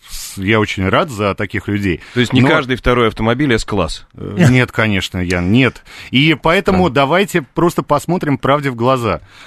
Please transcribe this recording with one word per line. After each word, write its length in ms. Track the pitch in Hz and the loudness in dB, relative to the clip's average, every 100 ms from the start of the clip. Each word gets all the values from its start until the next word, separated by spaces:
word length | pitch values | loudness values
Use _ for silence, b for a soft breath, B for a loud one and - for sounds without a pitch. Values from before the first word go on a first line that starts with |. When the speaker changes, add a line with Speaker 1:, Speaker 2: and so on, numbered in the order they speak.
| - | -16
Speaker 1:
с-, 280 | - - - | -14 -12 -6
я 220 | 95 110 | 0 0
очень 300 | 104 - 95 | 0 -2 0
рад 200 | 117 170 | 0 0
за 240 | 107 101 | -2 -2
таких 360 | 92 104 101 - | -2 -6 -6 -4
людей. 320 | 101 101 80 - | -2 -2 -2 -4
Speaker 2:
То 60 | - | -2
есть 140 | 120 | 0
не 80 | 123 | 4
Speaker 1:
Но 80 | 131 | 4
Speaker 2:
каждый 260 | 160 131 123 | 2 -2 -4
второй 320 | - 123 113 | 0 2 0
автомобиль 460 | - 110 120 147 110 | 0 -2 0 0 0
С-класс? 480 | - 101 82 - - | 0 -4 -4 -6 -16
Speaker 1:
Э, 220 | - 98 101 160 | -16 -8 0 2
нет, 240 | 127 123 | 4 2
конечно, 440 | - 110 98 - 92 | 0 0 0 -4 -4
Ян, 320 | 90 90 87 | -2 -2 2
нет. 340 | 113 127 - - B B | 2 2 -2 -12 B B
И 240 | 123 151 156 | 2 2 2
поэтому 540 | 160 180 202 190 180 | 0 0 2 2 2
Speaker 2:
Да. 140 | 131 | 2
Speaker 1:
давайте 380 | 135 170 202 175 | 2 0 0 -2
просто 420 | 135 - 170 170 | -4 0 0 0
посмотрим 540 | 147 147 - 175 156 135 | 0 -2 0 -4 -2 -2
правде 320 | 135 143 139 | 0 0 0
в 60 | 120 | -2
глаза. 460 | 120 131 117 82 B B | 0 0 0 -4 B B